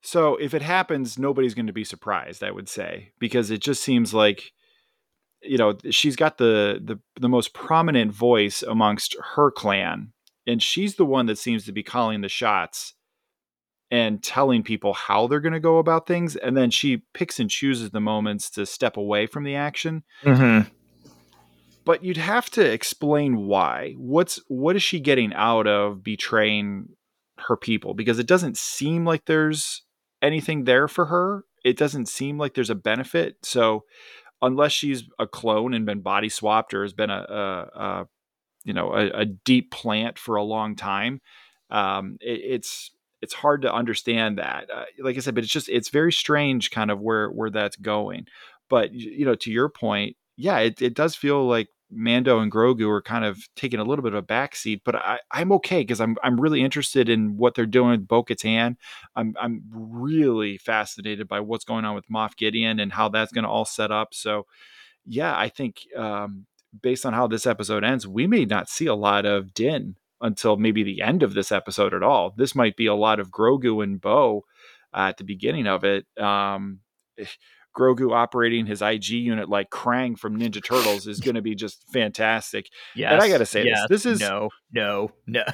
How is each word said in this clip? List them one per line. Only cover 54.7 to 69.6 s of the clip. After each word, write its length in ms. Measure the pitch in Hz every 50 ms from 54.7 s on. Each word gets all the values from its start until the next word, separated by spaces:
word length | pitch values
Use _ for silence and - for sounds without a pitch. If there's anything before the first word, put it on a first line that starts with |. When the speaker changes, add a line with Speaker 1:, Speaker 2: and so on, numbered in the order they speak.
| 107 98 _
Speaker 1:
but 120 | - 110
I, 240 | 113 - 92 110 120 - _
I'm 220 | - 135 170 185 196
okay 320 | 190 - - 185 175 135
'cause 160 | 101 123 104
I'm, 160 | 113 110 113 107
I'm 200 | - 131 123 120
really 200 | 135 156 151 143
interested 480 | 131 135 131 147 139 - - 135 123 113
in 280 | 117 110 110 107 101
what 180 | 101 120 123 -
they're 100 | - 117
doing 280 | 113 101 127 123 120 120
with 160 | 113 95 -
Bo-Katan. 680 | 117 117 120 - 117 - - 110 110 113 117 120 120 - _ - - - - - _
I'm, 220 | 123 117 110 107 -
I'm 220 | 104 120 117 107 101 107
really 880 | 110 113 110 110 113 117 123 143 156 160 151 135 120 110 107 104 98 95
fascinated 680 | _ - 113 110 107 - - - 98 110 104 101 107 95
by 100 | 101 101
what's 260 | 104 104 113 110 -
going 200 | - 117 113 110
on 100 | 107 104
with 140 | 101 - _
Moff 280 | 110 110 110 107 -
Gideon 440 | - 110 107 104 113 113 113 113 110
and 120 | 104 101 92
how 160 | 101 110 107
that's 240 | 101 110 110 107 -
gonna 160 | 120 110 107
all 160 | 107 110 110
set 280 | - - - 110 104 107
up. 220 | 107 110 - -
So, 320 | - - 107 104 104 101 _ _ _ - - - - - _ _ _ _
yeah, 340 | - 117 120 151 170 147 -
I 100 | 104 113
think, 340 | - - 139 120 101 - - _ -
um, 500 | 127 113 107 104 101 104 104 101 95 98 _ _ _ _ _ - 104 -
based 240 | 127 127 123 -
on 60 | 131 113
how 160 | 117 127 117
this 180 | 110 110 -
episode 380 | 127 113 98 107 95 107 107 101
ends, 200 | 110 135 131 101
we 220 | 98 95 107 135
may 200 | 180 226 233 147
not 220 | 208 208 98 90 -
see 180 | - - 165
a 80 | 160 113
lot 300 | 104 104 101 101 101 101
of 300 | 104 101 101 98 95 -
Din 420 | -